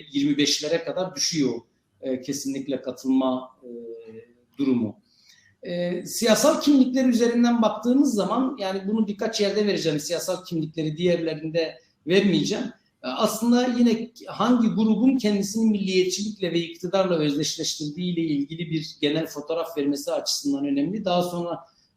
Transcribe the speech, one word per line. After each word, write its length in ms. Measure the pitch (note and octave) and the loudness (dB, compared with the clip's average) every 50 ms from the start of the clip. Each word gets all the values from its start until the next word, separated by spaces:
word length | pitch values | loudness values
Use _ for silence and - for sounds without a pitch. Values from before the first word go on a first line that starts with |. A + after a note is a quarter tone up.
| - - - | -6 -6 -4
yirmi 240 | C#3+ C#3 D3+ C#3+ C#3 | 0 0 0 2 2
beşlere 460 | D3 C#3 - - D3 D3+ E3+ D#3+ - | 2 0 0 -2 -2 -2 -2 -2 -2
kadar 320 | D3 - F3+ F#3 F3 - | -4 -4 -4 -4 -6 -4
düşüyor, 380 | - - - E3+ D#3 C3+ B2 A2+ A2+ - _ _ _ _ _ _ _ | -4 -4 -2 0 0 0 0 0 -4 -8 _ _ _ _ _ _ _
e, 200 | C#3 C3+ B2+ B2+ | -6 -4 -4 -4
kesinlikle 600 | - C#3+ C#3 - - C#3 C3+ C3 C3+ C#3+ C3+ B2 | -4 -6 -8 -6 -4 -6 -6 -6 -6 -6 -6 -6
katılma, 680 | - C3 B2 - - C3 C3 C3 C3 C3 B2+ B2+ B2+ - - _ C3+ | -6 -8 -10 -6 -2 0 2 2 2 2 0 -2 -6 -10 -18 _ -20
e, 60 | B2 A#2+ A#2 A#2 A#2 A2+ A#2 - A2+ A2 A2+ - _ _ _ _ _ _ - | -18 -16 -14 -14 -14 -16 -16 -16 -18 -20 -20 -20 _ _ _ _ _ _ -2
durumu. 420 | C#3 C3 B2+ A#2+ A2 G#2 - _ _ _ _ _ _ _ - _ _ _ _ _ - | 0 0 2 2 0 -2 -6 _ _ _ _ _ _ _ -20 _ _ _ _ _ -10
E, 420 | F#3+ F3 F3 F3 F3 F3+ - - | -8 -4 -4 -2 -2 -4 -4 -6
siyasal 560 | - - - A3+ A3+ G#3+ G#3+ C4+ D4+ E4 - | -8 -6 -2 2 2 4 4 6 4 4 4
kimlikler 440 | - C#4+ D4 C4 B3+ B3+ - C4+ B3+ | 4 6 6 6 6 4 4 2 4
üzerinden 560 | B3+ A3+ A3 A#3+ A#3 A#3 A#3 A#3+ A#3+ A#3+ A#3 | 4 4 4 4 4 4 4 4 4 4 4
baktığımız 520 | A3 G#3+ - - - A#3+ B3+ C#4 D4 B3+ G#3+ | 4 2 2 0 0 2 4 4 4 4 2
zaman, 440 | G3+ F3+ F#3 A3 B3+ C4 - C#4+ - | 2 0 2 2 0 0 -2 -2 -4
yani 220 | G3 F#3+ F#3+ G3 F#3+ G3 | -4 -4 -4 -4 -4 -2
bunu 200 | A3 A3+ G#3 G3 | 0 0 0 0
birkaç 340 | G3+ - A3+ A3 - G#3 | -2 -4 -4 -4 -2 0
yerde 260 | G3+ F#3+ F#3+ G#3+ G#3 G3+ | 0 0 2 0 0 2
vereceğim, 320 | F3+ D#3 D3 D#3+ D3+ D3 | 0 0 0 0 -2 -2
siyasal 460 | - - E3+ D#3 - F#3 F3+ F3 - | -2 -4 -6 -4 -4 -4 -4 -6 -6
kimlikleri 520 | - F3 D#3+ D3+ D3+ - E3 D#3 D#3 D3+ D#3+ | -6 -4 -4 -4 -4 -4 -4 -4 -4 -2 0
diğerlerinde 800 | F3+ F3+ E3+ E3 E3 D#3+ D#3 D3+ D#3 D#3+ D#3 E3+ D#3+ D#3 - - _ _ _ _ - D3 | 2 2 2 2 0 -2 -4 -4 -6 -4 -2 -2 -2 -2 -6 -12 _ _ _ _ -2 2
vermeyeceğim. 580 | F3+ G3 G3+ G3 E3 D3+ D3 - G#3 - - - - _ _ _ _ _ - | 2 4 4 4 2 2 0 0 -2 -4 -4 -8 -10 _ _ _ _ _ -10
E, 40 | B2+ | -8
aslında 680 | C3 G#3+ A3 - - - A#3+ A#3+ A#3+ B3 B3 B3+ A3+ A#3+ | -4 0 0 0 0 0 2 4 4 4 4 2 2 2
yine 340 | A#3+ A#3 G#3+ - - - - - - - | 4 4 2 2 -2 -8 -12 -16 -16 -10
hangi 400 | E3 F3 G#3 A#3+ B3+ A#3 A3+ G3+ | -4 -2 2 4 4 4 4 2
grubun 500 | E3+ G3 A3 A3 G#3+ F#3 B3 C4+ C4+ C4 | 2 2 2 4 4 4 4 4 4 4
kendisini 540 | - G#3+ G3+ G3 F#3+ - - A3+ A3+ A3 | 2 2 2 0 0 -2 0 2 2 2
milliyetçilikle 800 | G#3 F#3+ F#3+ F#3 F#3 F#3 F3+ F3+ - G3+ G#3 G#3+ G3+ - F#3 E3+ | 2 2 0 2 2 2 2 2 0 -2 -4 -6 -6 -4 -4 -2
ve 80 | E3 E3+ | 0 0
iktidarla 580 | E3 D#3+ - - - E3+ F#3+ F#3+ F#3 F#3 F3 D#3 | -2 -2 -6 -8 -6 -2 0 2 2 2 2 2
özdeşleştirdiği 960 | D3+ D3 C#3 D3+ D3+ - - D#3+ D#3+ - - - D#3 D3+ D3 F3 F3+ F3+ F3 | 2 0 0 0 -2 -2 -4 -6 -6 -6 -6 -6 -6 -8 -6 -4 -4 -4 -2
ile 80 | E3 | -2
ilgili 500 | E3 D#3+ D3 C#3 C#3+ - E3 E3 E3+ D#3 | -2 -2 0 -2 -2 -4 -6 -8 -8 -4
bir 240 | D#3 D#3 D3+ - - - | -4 -6 -6 -6 -8 -2
genel 260 | D3+ C#3+ D3+ D#3+ E3 - | -2 0 0 0 -2 -4
fotoğraf 500 | - D3 - - D#3+ E3+ D#3+ D#3+ - D3+ | -8 -10 -8 -6 -4 -4 -6 -6 -4 -2
vermesi 340 | C#3 C#3+ C#3+ C#3 - E3+ | 0 0 -2 -2 -4 -4
açısından 540 | D#3+ C#3 - - - - - C#3+ C#3 C#3 C#3+ | -4 -4 -4 -4 -4 -4 -2 -2 -2 -2 -2
önemli. 400 | C#3+ C#3 C#3+ D3 E3+ G#3 G#3+ F#3+ | -2 0 0 -2 -2 -2 -4 -2
Daha 180 | F#3 F3 F3+ E3+ | 0 0 0 0
sonra 360 | F3+ F3 F3 E3+ E3+ D#3+ - - - _ _ _ _ _ | 0 -2 -6 -6 -6 -6 -10 -12 -18 _ _ _ _ _